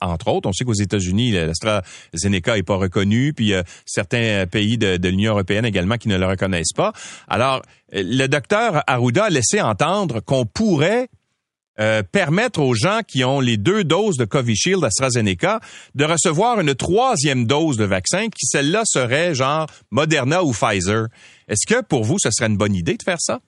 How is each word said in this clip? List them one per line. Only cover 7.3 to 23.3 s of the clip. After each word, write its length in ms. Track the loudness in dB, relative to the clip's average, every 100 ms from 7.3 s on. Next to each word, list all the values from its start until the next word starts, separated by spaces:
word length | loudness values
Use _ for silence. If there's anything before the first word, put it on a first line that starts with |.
| -2 0 -2 -8 _ _
le 360 | -6 -2 0 0
docteur 560 | 0 0 0 0 0 0
Arruda 400 | 0 2 2 2
a 40 |
laissé 300 | 2 0 0
entendre 580 | 0 0 0 0 -2 -4
qu'on 220 | -2 -2 -2
pourrait, 640 | 0 0 2 2 0 -2 _ _ _ _ _ _ -2
euh, 260 | 0 0
permettre 580 | 0 0 2 0 0 0
aux 120 | 0
gens 280 | 2 2 0 -2
qui 200 | 0 0
ont 160 | 2
les 160 | 2 2
deux 260 | 2 2
doses 320 | 2 2 2 0
de 80 |
Covishield 580 | 0 0 0 0 0 0
AstraZeneca 800 | 0 0 0 0 0 0 0 -2 -6 -20 -8
de 120 | -2 0
recevoir 560 | 2 0 2 2 2
une 120 | 0
troisième 720 | 0 0 2 2 2 0 0 2
dose 300 | 2 2 0
de 80 |
vaccin 440 | 0 0 -2 -2 -4
qui, 160 | -6 -2
celle-là, 380 | 0 0 0 0
serait 480 | 0 0 0 0
genre 320 | 0 0 -2 -4 -10 -6
Moderna 500 | -2 2 2 2 2
ou 120 | 0
Pfizer. 540 | 0 0 0 0 -2 -2 -10 -20 -16 -6
Est-ce 180 | -4 0
que 180 | 0 0
pour 180 | -2
vous, 120 | 0 0
ce 120 | 0
serait 180 | 0 0
une 80 | 2
bonne 180 | 0 0
idée 200 | -2 -4
de 80 |
faire 160 | -4 -4
ça ? 200 | -4